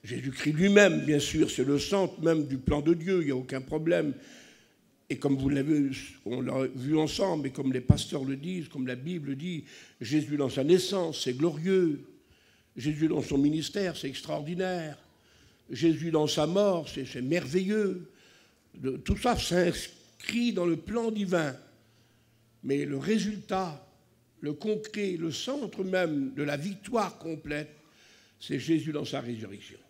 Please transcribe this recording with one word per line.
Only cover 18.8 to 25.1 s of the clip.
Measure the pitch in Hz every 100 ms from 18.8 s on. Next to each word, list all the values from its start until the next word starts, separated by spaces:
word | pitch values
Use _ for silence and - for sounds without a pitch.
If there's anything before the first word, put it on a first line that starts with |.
| 127 131
tout | - 220
ça | 247 226
s'inscrit | - 175 175 - - - - _ - 226 240
dans | 190 175
le | 165
plan | 175 226 226
divin. | 214 196 175 151 127 - _ _ _ _ _ _ _ _ _
Mais | - 139 143
le | 139
résultat, | 147 214 190 208 - 190 185 143 - _ _ _ _ _
le | 147
concret, | 147 214 214 214 214 202